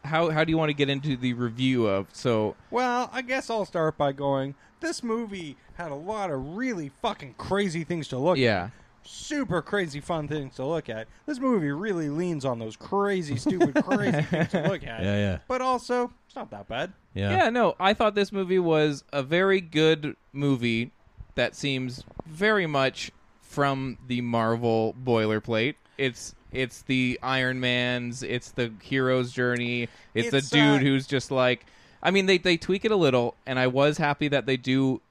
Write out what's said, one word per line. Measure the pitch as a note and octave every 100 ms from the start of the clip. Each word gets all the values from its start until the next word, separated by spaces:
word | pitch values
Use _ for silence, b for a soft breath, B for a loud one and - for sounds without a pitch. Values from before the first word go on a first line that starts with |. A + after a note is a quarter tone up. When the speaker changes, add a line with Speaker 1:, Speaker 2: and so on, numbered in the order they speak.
Speaker 1:
how, | C#3 E3 E3+
how | D#3
do | D#3+
you | D#3+
want | D#3
to |
get | C#3+ C#3
into | C#3 D3+ B2+
the | B2+
review | A#2+ A#2+ A2+ C3 B2+ A2
of, | G2 G2
so | - - A2+ G#2+ - -
Speaker 2:
Well, | A#3 B3+ A#3+ B3
I | A#3+
guess | B3 C4 -
I'll | A3+ F#3+
start | F3 D#3 -
by | C#3+
going, | C#3 C#3 C3+ C3+ C#3 b _
this | E4 E4+
movie | A#3+ A3+ A3+ G3 D#3+ B2+ b -
had | E3+
a | C#3+
lot | F3 A3 G3
of | C#3 C3+ F#3
really | B3+ G3+ C#3+ _
fucking | A3+ - C3+ -
crazy | - G3 G3+ E3
things | D#3+ F3 C#3+
to | B2+
look | D3+ E3
Speaker 1:
Yeah. | A#2+ G2 F2+
Speaker 2:
at. | b b b
Super | - - - D4 A3+ F3
crazy | - G3+ E3+ C#3+
fun | - E3+ D3
things | D#3 C3+ -
to | C3
look | E3 -
at. | A2 A2 b -
This | C4+
movie | C4 A3+ D3
really | C#3+ G#3+ F3+ D3+
leans | D3 F3+ D#3
on | C3 A#2
those | A2+ G#2+
crazy, | - G3 G3+ F#3+ D3+ A#2+
stupid, | D4+ F4+ - -
Speaker 1:
<laughs> | -
Speaker 2:
crazy | C4 G#3 D3+
things | D3+ D#3+ E3
to | F#3 D#3
look | F3+
at. | B2 A2+
Speaker 3:
Yeah, | F#2+ G2+
yeah. | G2+ F#2 -
Speaker 2:
But | B3+
also, | B3+ B3 - B3 B3 - _
it's | -
not | G#3+
that | G2+ G2+
bad. | A2+ F3 - _
Speaker 3:
Yeah. | - G2+ F#4+ D#4
Speaker 1:
Yeah, |
no, | B3 G3 -
I | F#3+
thought | A3 A3 G#3
this | G3
movie | G3+ F#3 F#3
was | E3+ D#3 D3+ C#3 -
a | C#3+
very | C3 E3+ F#3+ F#3+
good | E3+ D3+ D#3+ D#3+ D3 - _
movie | C#3 C#3+ C3 A#2+ A2+ A#2+ _ _ - - -
that | A#2+ -
seems | C#3+ C3+ B2+ B2+ - - -
very | D#3 G#3 G#3 E3
much | C#3+ C3+ - - - _ _
from | - - C#3+ C3+ C3 - B2+
the | B2
Marvel | A#2+ A#2 A2+ A#2 A#2+ A2+ A2 B2
boilerplate. | B2+ A#2 A2 G#2+ A2+ A2 B2 D3+ _ -
It's, | C3+ A#2+ - - -
it's | B2 B2+ -
the | - C3 B2+ B2
Iron | B2+ C3 B2+ B2+
Mans, | B2+ B2 B2 B2 A#2+ A#2+
it's | C3 B2 -
the | - A#2 G#2+
hero's | - C3+ B2+ B2+ B2
journey, | B2+ B2 B2 A#2+ A#2+ A#2 B B
it's | A2+ A#2
the | C3+
Speaker 2:
It's, | C3+
Speaker 1:
dude | D3 D3 C#3+
Speaker 2:
uh, |
Speaker 1:
who's | C#3 C3+ C3
just | C#3 -
like, | C3 B2+ B2 - b b b
I | E3+
mean, | G3 F#3+
they, | F#3
they | F#3 E3+
tweak | - F#3+
it | A3+
a | G#3+
little, | D3+ B2 A#2+ - -
and | B2+
I | B2+
was | B2+ C#3+ D3
happy | D3 C#3+ D3
that | C#3 A#2
they | C3
do | B2+ C3 C3+ B2 _